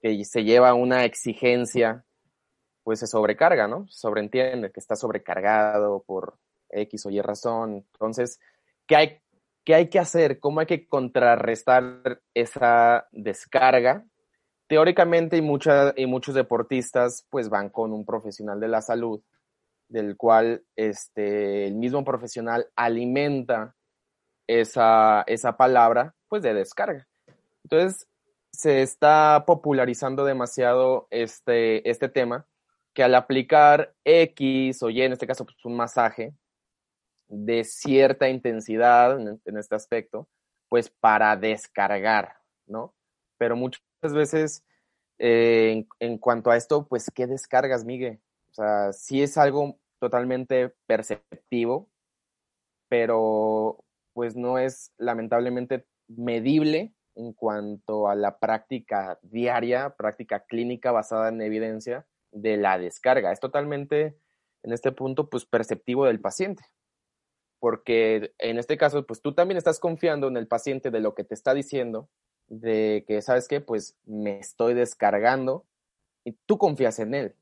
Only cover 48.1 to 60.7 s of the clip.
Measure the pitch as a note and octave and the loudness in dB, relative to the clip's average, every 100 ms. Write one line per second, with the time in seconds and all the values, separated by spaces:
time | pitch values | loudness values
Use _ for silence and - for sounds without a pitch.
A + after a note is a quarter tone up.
48.1 | A2 _ _ _ - G#2+ G#2 G2+ G2 - | -10 _ _ _ -6 -2 0 -2 -6 -6
49.1 | C3+ C#3+ D#3 C#3+ C#3 C#3+ - _ _ B2 | -2 0 2 2 2 -6 -8 _ _ -4
50.1 | B2 B2+ B2+ C3 B2+ B2+ _ _ A2+ A2 | -2 -2 -6 -2 -2 -2 _ _ -4 -4
51.1 | G#2+ _ - _ B2 A#2 C#3 G3 _ _ | -12 _ -20 _ -4 -2 -4 -8 _ _
52.1 | _ _ _ _ _ _ _ _ A#2+ A#2 | _ _ _ _ _ _ _ _ -2 0
53.1 | A2+ A2 G#2+ A2 A2 G#2+ - _ _ _ | 0 0 0 0 0 -4 -6 _ _ _
54.1 | - A#2+ A#2 B2 B2+ C3 B2+ - _ A#2+ | -8 -8 -6 -4 -2 -4 -6 -20 _ -6
55.1 | A2+ A2+ A#2+ B2 B2 B2 C3 _ _ _ | -6 -2 -2 -2 -6 -6 -8 _ _ _
56.1 | A#2 A#2+ A#2 A#2+ D#3 D3+ D#3 A3 _ _ | -12 -6 -4 0 0 2 -2 -6 _ _
57.1 | - A#2 A2 A2+ G#2 G#2 G#2 - G#2+ G#2 | -16 -16 -8 -6 -6 -8 -12 -8 -4 -2
58.1 | G2+ G2+ - A2 A2 _ C3 - G#2 F#2+ | 0 -4 -2 -4 -4 _ -12 -8 -8 -8
59.1 | F2 F2+ A2 A#2+ B2 A#2+ B2 C#3 _ G#2+ | -12 _ -6 -2 -2 -2 -4 -4 _ -8
60.1 | - A2+ G2+ _ A#2 A#2+ | -8 -10 -10 _ -6 -6